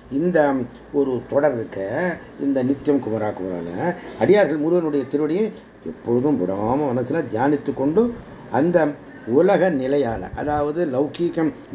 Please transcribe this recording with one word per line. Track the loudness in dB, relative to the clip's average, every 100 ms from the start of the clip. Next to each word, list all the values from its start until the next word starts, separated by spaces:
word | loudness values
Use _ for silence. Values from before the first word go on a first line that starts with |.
| -6
இந்த | -2 2 4 4 2 -2 -10 -4
ஒரு | 0 0 -2 -2
தொடர் | 2 2
இருக்க, | 0 -4 -6 -6 -2 -4 -4 -10 -6
இந்த | -2 0
நித்தியம் | 0 0 0 0
குமரா | 0 -2 -2
குமரால | -4 -6 -6 -6 -4 -4 -4 -8 0
அடியார்கள் | 4 6 4 2
முருகனுடைய | 2 2 2 -2 -2
திருவடியை | -2 0 0 -2 -6 -18 -16
எப்பொழுதும் | -12 -8 0 2 2 2
விடாம | 0 0 0 0
மனசுல | 0 -2 -2 -2 -2
தியானித்து | 0 2 0 -2
கொண்டு | -2 0 2 2 -2 -14 -18 -4
அந்த | 0 4 4 2 -2 -12 -14 0
உலக | 4 4 4 4
நிலையால, | 2 0 0 0 -2 -6 -6
அதாவது | -4 -2 -2 -2 -2
லௌகீகம் | 0 -2 -2 -2 0 -2 -4 -8